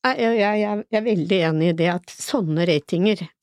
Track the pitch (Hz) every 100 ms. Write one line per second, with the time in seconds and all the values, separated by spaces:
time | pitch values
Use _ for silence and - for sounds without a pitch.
0 | 254 254 226 233 202 214 208 208 - 214
1 | 226 208 160 190 160 156 165 165 170 175
2 | - - - 277 165 156 175 151 - 170
3 | 180 202 170 _